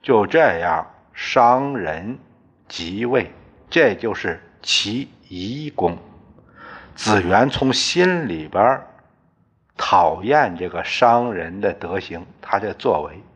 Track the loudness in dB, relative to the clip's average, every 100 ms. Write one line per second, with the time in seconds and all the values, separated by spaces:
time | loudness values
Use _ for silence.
0 | 4 2 4 4 4 2 -2 -2 -4 _
1 | _ -14 -2 4 6 4 0 -4 -6 -6
2 | -8 -12 _ _ _ _ _ -12 -10 -6
3 | -2 -2 -2 -12 -20 _ _ 2 2 2
4 | -4 -4 -6 -8 -12 _ -4 -2 -2 -6
5 | -8 _ _ -10 -8 -8 -8 -2 -4 -4
6 | -16 -20 _ -20 _ -20 -20 -20 -20 -8
7 | 0 0 4 4 2 0 0 0 -2 2
8 | 2 2 -4 -8 -4 2 2 2 -6 -20
9 | _ _ _ _ _ _ _ -8 2 4
10 | 4 0 0 2 2 -2 -8 -8 -8 2
11 | 4 4 2 -4 -8 -4 -4 -4 -8 -8
12 | -8 -14 -14 -20 -4 -2 -2 -4 -2 -2
13 | -2 -14 -20